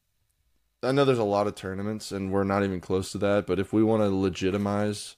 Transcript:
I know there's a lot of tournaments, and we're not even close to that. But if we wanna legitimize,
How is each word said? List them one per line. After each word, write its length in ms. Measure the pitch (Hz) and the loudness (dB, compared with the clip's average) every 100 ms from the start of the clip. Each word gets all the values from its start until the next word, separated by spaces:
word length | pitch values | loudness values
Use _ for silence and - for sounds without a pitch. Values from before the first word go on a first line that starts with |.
| _ _ _ _ _ _ _ _ | _ _ _ _ _ _ _ _
I 80 | 123 | 0
know 140 | 139 135 | 4 4
there's 120 | 123 | 4
a 60 | |
lot 240 | 104 101 104 | 2 2 0
of 80 | 98 | -2
tournaments, 560 | 95 95 104 107 - | -8 -6 -6 -8 -8
and 200 | 98 95 | -6 -2
we're 120 | 98 | 0
not 200 | 98 101 | 2 2
even 160 | 98 90 | 0 -2
close 320 | - 95 95 | -2 -2 -2
to 40 | 98 | -2
that. 300 | 101 101 95 | 0 0 0
But 120 | 90 | -2
if 140 | 98 | 0
we 100 | 107 | 2
wanna 260 | 110 110 104 | 2 2 2
legitimize, 1040 | 95 95 87 95 101 101 101 104 104 - | 2 0 0 -2 0 0 -2 -2 -4 -12